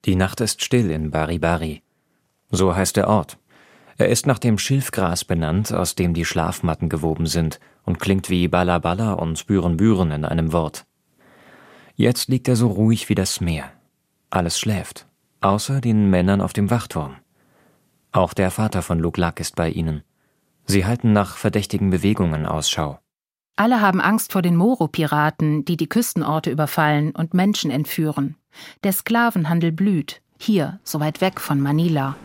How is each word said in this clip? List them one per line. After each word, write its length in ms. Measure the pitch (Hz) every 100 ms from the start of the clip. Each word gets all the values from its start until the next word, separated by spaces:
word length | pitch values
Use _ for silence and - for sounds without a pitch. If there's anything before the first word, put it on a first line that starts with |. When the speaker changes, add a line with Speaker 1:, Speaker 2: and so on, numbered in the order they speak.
| -
Speaker 1:
Die 100 | 92
Nacht 240 | 95 -
ist 220 | 110 -
still 300 | - 127 104
in 180 | 78 78
Bari-Bari. 720 | 78 78 85 82 85 80 73 _ _ _ _ _ _ _
So 240 | 90 92 87
heißt 200 | 92 -
der 120 | 95
Ort. 320 | 107 78 - _ _ _ _ _ -
Er 120 | -
ist 180 | 120 147
nach 100 | 123
dem 220 | 123 107
Schilfgras 680 | - 135 131 - 92 87 -
benannt, 480 | 85 78 90 107
aus 220 | - 90 -
dem 180 | 90
die 120 | 85 82
Schlafmatten 640 | - 82 - 87 80 82
gewoben 360 | 80 80 80 82
sind, 340 | 85 80 - _ _ -
und 140 | 90
klingt 300 | - 95 -
wie 180 | 90 87
Bala 300 | 87 90 87
Bala 360 | 85 92 113
und 340 | 95 82 80 -
Büren 300 | 98 87 82
Büren 340 | 110 98 85
in 140 | 73 78
einem 280 | 82 82
Wort. 320 | 85 78 - - _ _ _ _ _ - - - - - -
Jetzt 340 | 117 123 -
liegt 200 | 127 127
er 60 | 120
so 120 | 120
ruhig 420 | 98 110 113 -
wie 60 | 95
das 260 | 95 -
Meer. 300 | 85 78 - _ _ _ _ _ _
Alles 300 | 92 85 -
schläft, 480 | 110 98 - - - _ _ _
außer 420 | 98 104 - 139
den 260 | 120 107 101
Männern 280 | 90 90 98
auf 140 | 92
dem 160 | - 101
Wachturm. 460 | 120 - 82 71 - _ _ _ _ _ _ _ _ _
Auch 240 | - 87 -
der 160 | 92
Vater 320 | - 110 92
von 160 | - 82
Luglak 400 | 82 87 85 -
ist 160 | 87 -
bei 140 | 82
ihnen. 340 | - 82 76 - _ _ _ _ _ -
Sie 180 | 98 90
halten 260 | 120 117
nach 260 | 104 98 -
verdächtigen 520 | 107 107 98 98 98
Bewegungen 560 | 90 98 104 87 78 76
Ausschau. 540 | 78 73 - 73 71 _ _ _ _ _ -
Speaker 2:
Alle 260 | 220 247
haben 180 | 202 185
Angst 320 | 180 226 -
vor 100 | 196
den 140 | 175 170
Moro-Piraten, 1120 | 208 254 156 - 151 151 151 - 156 151 143
die 100 | 165
die 140 | 160
Küstenorte 640 | 233 233 - 156 156 165
überfallen 600 | 143 151 - 151 147 151
und 220 | - 160
Menschen 380 | 180 196 208 -
entführen. 640 | 131 151 - 156 147 139 156 _ - - -
Der 100 | 196
Sklavenhandel 800 | 185 - 233 233 196 156 170 165
blüht, 500 | 160 196 175 - - _ _
hier, 420 | - 202 147 190
so 160 | - 151
weit 200 | 151 151
weg 220 | 185 -
von 180 | - 143
Manila. 560 | 139 151 170 151 135 139